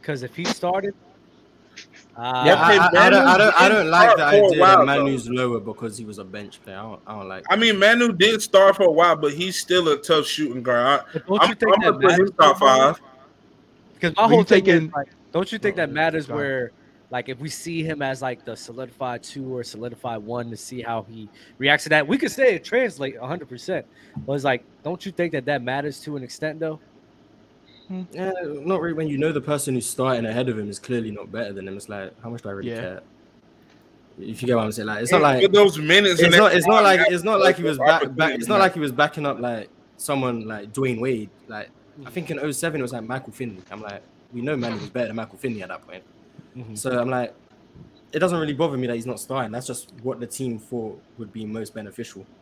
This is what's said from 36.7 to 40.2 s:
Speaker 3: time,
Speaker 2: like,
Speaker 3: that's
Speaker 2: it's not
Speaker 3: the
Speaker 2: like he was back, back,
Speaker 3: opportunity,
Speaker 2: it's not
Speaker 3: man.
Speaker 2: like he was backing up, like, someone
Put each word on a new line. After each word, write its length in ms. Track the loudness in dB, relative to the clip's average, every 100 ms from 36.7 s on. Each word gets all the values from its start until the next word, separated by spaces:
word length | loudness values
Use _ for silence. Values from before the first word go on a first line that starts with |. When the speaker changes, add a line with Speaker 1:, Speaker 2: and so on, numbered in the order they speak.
| 4
Speaker 3:
time, 80 |
Speaker 2:
like, 160 | 6 4
Speaker 3:
that's 120 | 4
Speaker 2:
it's 100 | 0
not 140 | 0 2
Speaker 3:
the 60 | 2
Speaker 2:
like 100 | 2
he 80 |
was 140 | -2 0
back, 100 | 4
back, 140 | 4 0
Speaker 3:
opportunity, 240 | -2 -2 -2
Speaker 2:
it's 120 | -2
not 60 | 2
Speaker 3:
man. 60 |
Speaker 2:
like 120 | 2
he 60 | 2
was 100 | -6
backing 340 | 0 -2 0 -6
up, 140 | -4
like, 300 | -6 -8 -10 _ _ _
someone 500 | -6 -4